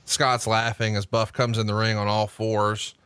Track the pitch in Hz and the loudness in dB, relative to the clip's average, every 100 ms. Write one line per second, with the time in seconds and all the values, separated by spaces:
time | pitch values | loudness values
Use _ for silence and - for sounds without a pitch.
0 | - - 135 120 110 110 117 117 110 104 | -4 0 2 0 2 0 0 -2 -2 -2
1 | 95 113 107 - 120 113 107 104 110 107 | 0 0 0 0 0 0 0 0 0 0
2 | 104 107 107 - 110 107 104 107 - - | 0 0 0 -2 -2 2 2 0 -6 -12